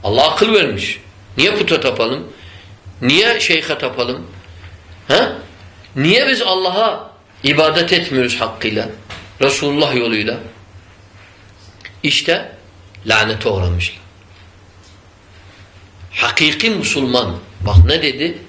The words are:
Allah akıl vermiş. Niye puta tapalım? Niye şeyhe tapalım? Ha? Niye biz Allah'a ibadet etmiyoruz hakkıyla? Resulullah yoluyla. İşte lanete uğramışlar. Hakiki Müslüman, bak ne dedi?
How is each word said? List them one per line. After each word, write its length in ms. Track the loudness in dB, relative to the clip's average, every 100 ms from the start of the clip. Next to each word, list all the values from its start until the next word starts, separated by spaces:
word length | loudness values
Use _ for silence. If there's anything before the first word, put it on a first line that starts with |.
Allah 260 | 0 2 2
akıl 240 | 4 2
vermiş. 460 | 4 2 -2 -8 -10 -12 -20 -16 0
Niye 180 | 0
puta 260 | 0 0 0
tapalım? 520 | 0 -2 -2 -4 -10 -18 -20 -20 -20 -20 -20 -4
Niye 380 | 2 4 4 2
şeyhe 380 | 0 0 -2 -4
tapalım? 480 | -4 -4 -4 -4 -10 -20 -20 -20 -20 -20 -20 -20 0
Ha? 240 | 2 2 -4 -16 -20 -20 -20 -12 0
Niye 320 | 4 4 2
biz 140 | 0
Allah'a 680 | 0 0 0 0 -2 -2 -12 -20 _ -4
ibadet 500 | 0 4 4 2 2
etmiyoruz 480 | 0 0 -2 0 -2
hakkıyla? 480 | -4 -4 -4 -4 -6 -10 -16 -18 -18 -2
Resulullah 560 | 0 0 -2 0 0 0
yoluyla. 420 | 0 -2 -2 -6 -10 -20 -20 -20 -20 -20 -20 -20 -20 -20 -20 -20 -20 -20 -20 -6
İşte 500 | -2 -2 0 -2 -4 -18 -20 -20 -20 -14 0
lanete 420 | 0 2 -2 -2
uğramışlar. 520 | 0 0 -2 -4 -8 -20 -20 -20 -20 -20 -20 -20 -20 -20 -20 -20 -20 -20 -20 -20 -20 -20 -20 -20 -20 -14
Hakiki 600 | -4 -2 2 0 2 -2
Müslüman, 680 | 0 -2 -2 0 0 0 -6 -12 -6
bak 160 | 4 6 6
ne 160 | 4
dedi? 360 | 0 -2 -6 -6